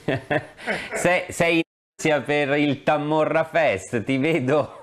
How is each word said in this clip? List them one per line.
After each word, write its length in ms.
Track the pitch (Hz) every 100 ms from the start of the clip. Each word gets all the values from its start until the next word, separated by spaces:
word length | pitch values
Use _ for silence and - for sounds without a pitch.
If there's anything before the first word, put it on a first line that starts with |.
<laughs> 880 | - 139 - 143 - - - 190 -
Sei, 360 | - - 180 -
sei 260 | - 170 170
in 60 | 165 _ _ -
ansia 260 | 160 147
per 360 | 120 147 143 147
il 240 | 147 135
Tamorra 640 | - 151 147 156 151 156
Fest, 580 | 160 165 160 98 - 120
ti 120 | 101 135
vedo. 640 | 143 170 127 147 - -